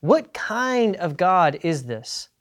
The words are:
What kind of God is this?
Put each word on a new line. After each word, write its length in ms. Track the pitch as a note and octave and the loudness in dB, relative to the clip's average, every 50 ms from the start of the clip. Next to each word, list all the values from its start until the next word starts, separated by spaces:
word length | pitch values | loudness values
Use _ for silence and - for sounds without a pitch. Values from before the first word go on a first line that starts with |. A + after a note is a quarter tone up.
What 320 | - D3+ B3 D#4+ - - _ | 4 4 2 2 2 -4 _
kind 600 | - - - G#3+ A#3 B3+ B3+ B3+ B3 A#3 A3 F#3+ F#3 | -10 -8 -6 -4 -2 -2 0 2 2 2 2 0 -2
of 180 | F3 E3+ D3 | -4 -6 -2
God 440 | D3 F3+ F3+ F#3 F#3 E3+ D3+ C#3 D3 | 0 2 4 4 4 4 4 2 0
is 220 | - E3 E3 D3 C3 | -2 -2 -2 -2 -4
this? 460 | B2 A#2+ A2 B2 - - - - _ _ _ | -6 -8 -10 -8 -10 -12 -12 -12 _ _ _